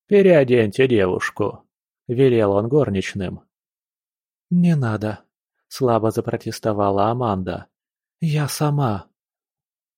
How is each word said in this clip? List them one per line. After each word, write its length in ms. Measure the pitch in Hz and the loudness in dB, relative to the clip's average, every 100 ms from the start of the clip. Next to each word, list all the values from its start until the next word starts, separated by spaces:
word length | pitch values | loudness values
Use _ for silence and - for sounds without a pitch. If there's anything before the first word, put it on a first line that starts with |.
| - | 0
«Переоденьте 800 | 202 190 160 127 123 107 110 131 | 4 6 6 4 2 2 2 2
девушку», 840 | 110 92 98 - - 104 - _ _ _ _ - | 2 2 -2 -4 -4 -6 -8 _ _ _ _ -6
велел 460 | 120 135 117 101 | 0 2 4 2
он 140 | 98 117 | 2 2
горничным. 760 | 147 117 98 - 101 90 92 _ _ _ _ _ _ _ _ _ _ - | 0 0 -2 -4 -8 -8 -10 _ _ _ _ _ _ _ _ _ _ -4
«Не 260 | 175 175 151 | 0 2 2
надо», 440 | 117 107 107 104 _ _ _ _ _ | -2 -4 -6 -8 _ _ _ _ _
слабо 420 | - 127 113 110 | -2 0 2 0
запротестовала 1000 | 113 117 113 113 - 113 104 101 98 104 | -2 -4 -6 -8 -6 -4 0 0 0 0
Аманда. 560 | 123 117 95 92 87 - _ _ _ _ - | -2 -2 -4 -6 -10 -12 _ _ _ _ -8
«Я 280 | 160 151 143 | -4 -2 -4
сама». 600 | - 151 147 127 95 - _ _ _ _ _ _ _ _ | -4 -2 0 -2 -4 -10 _ _ _ _ _ _ _ _